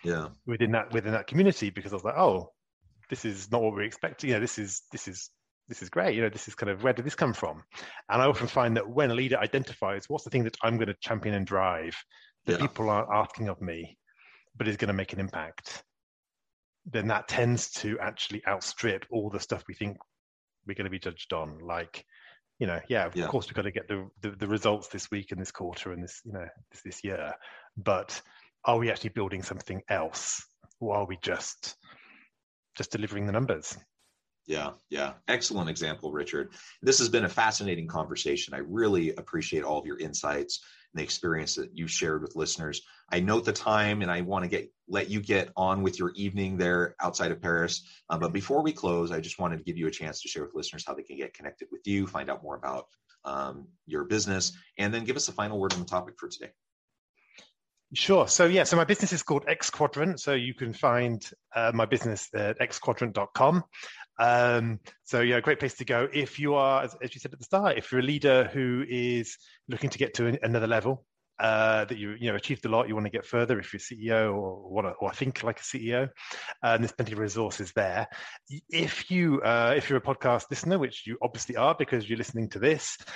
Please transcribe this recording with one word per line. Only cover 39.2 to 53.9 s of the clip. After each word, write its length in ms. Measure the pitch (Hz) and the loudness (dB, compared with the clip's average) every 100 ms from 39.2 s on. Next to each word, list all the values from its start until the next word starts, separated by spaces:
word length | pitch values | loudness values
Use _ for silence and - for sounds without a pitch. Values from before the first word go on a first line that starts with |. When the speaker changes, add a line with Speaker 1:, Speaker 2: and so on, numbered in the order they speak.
| 71 82 78 78 | -4 -4 -2 -2
Speaker 1:
all 160 | 71 76 | -2 -4
of 60 | 76 | -4
your 120 | 73 | -8
insights 640 | 78 73 73 71 71 - - - _ | -6 -4 -2 -2 -4 -6 -10 -20 _
and 60 | 80 | -8
the 40 | 73 | -4
experience 500 | - 87 80 78 - | -2 0 0 -2 -4
that 140 | - | -6
you 140 | 78 82 | -6 -4
shared 340 | - 85 78 | -2 0 -2
with 140 | 73 80 | -4 -4
listeners. 460 | 76 - 78 71 - - - | -4 -2 -4 -6 -10 -16 -2
I 120 | 87 | 0
note 240 | 95 110 113 | 4 2 2
the 80 | |
time, 480 | 101 113 107 104 104 | 0 2 4 4 2
and 100 | 90 | 0
I 80 | 87 | -2
wanna 300 | 87 95 90 | 0 -2 0
get, 200 | 92 - _ - | -2 -4 _ -4
let 200 | 98 92 | -2 0
you 120 | 107 | -2
get 300 | 98 98 - - | 2 2 2 0
on 280 | 92 98 | 2 4
with 140 | 95 90 | 2 2
your 140 | 90 98 | -4 -2
evening 420 | 101 98 95 92 | -2 -2 -2 2
there 380 | 87 87 87 - | 2 4 2 0
outside 320 | 87 - 85 | -4 0 -2
of 100 | 82 | 0
Paris. 460 | 87 85 85 - - - - | 2 2 2 -2 -8 -16 -6
Uh, 80 | 82 | -2
but 160 | 85 | 0
before 280 | 98 95 143 | -2 0 2
we 120 | 156 | 2
close, 360 | 151 92 87 85 | 0 0 0 0
I 120 | 80 | -2
just 180 | 82 - | -6 -4
wanted 200 | 90 80 | -2 -2
to 40 | |
give 140 | 82 82 | -6 -2
you 100 | 78 | -2
a 40 | |
chance 300 | - 78 71 | -4 -8 -10
to 60 | - | -8
share 160 | 80 | -8
with 100 | 71 | -8
listeners 300 | 78 73 76 71 | -8 -8 -8 -10
how 100 | 67 | -10
they 80 | |
can 120 | - 69 | -10 -10
get 180 | 65 | -10
connected 360 | - 73 - - | -10 -16 -14 -14
with 160 | - 101 | -10 -2
you, 180 | 98 95 | -2 -2
find 240 | 76 67 | -4 -6
out 140 | 67 | -6
more 140 | 76 67 | -8 -8
about, 300 | 65 64 - _ _ _ | -6 -6 -10 _ _ _
um, 460 | 69 69 67 69 67 _ | -8 -6 -6 -8 -16 _
your 180 | - | -8